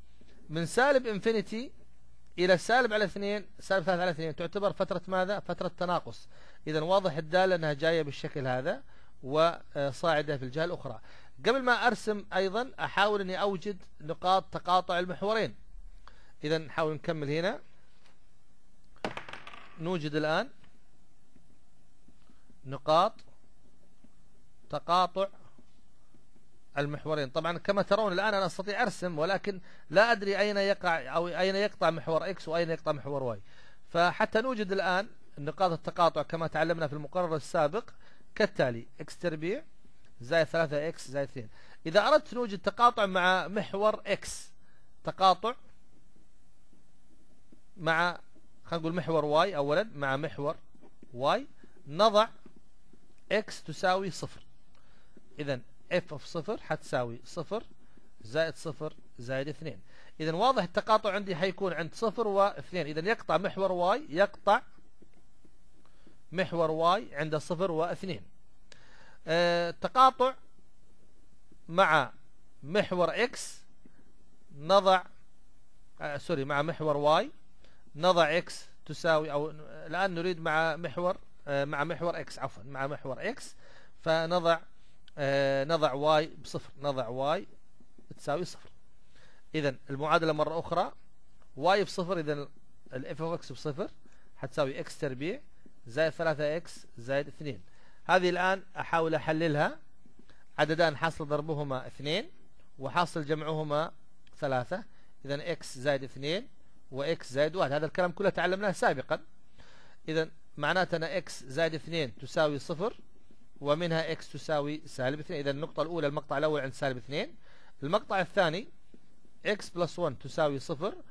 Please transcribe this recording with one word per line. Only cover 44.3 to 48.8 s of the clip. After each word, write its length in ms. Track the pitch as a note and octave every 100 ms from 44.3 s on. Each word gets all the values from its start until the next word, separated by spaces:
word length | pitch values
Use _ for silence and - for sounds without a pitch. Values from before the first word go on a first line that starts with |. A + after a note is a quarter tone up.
| - - - - - - -
تقاطع 500 | - - F#3+ F3+ A3+ B3+ - - - - - - - - - - - - - - - - - - - - - -
مع، 420 | D#3+ E3 F3 E3 - - - -
خلينا 180 | - E3+